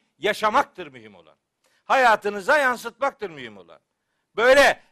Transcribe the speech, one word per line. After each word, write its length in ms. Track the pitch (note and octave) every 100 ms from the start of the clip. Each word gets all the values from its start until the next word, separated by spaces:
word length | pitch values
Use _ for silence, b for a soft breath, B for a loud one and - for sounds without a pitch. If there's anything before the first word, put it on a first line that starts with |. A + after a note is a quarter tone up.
| _ _
yaşamaktır 680 | F3 G3+ G#3+ B3 C#4 - D#3
mühim 280 | B2+ A2 F#2
olan. 200 | D#2+ D2 _ _ _ _ -
Hayatınıza 720 | C4 B3 - G3+ G3+ F#3 D4+
yansıtmaktır 720 | C4 A#3+ A#3 - C#4 - G3
mühim 280 | D3 A#2+ G2+
olan. 220 | E2+ D#2+ _ _ _ _ _ -
Böyle 480 | A#3+ C#4 B3+ - _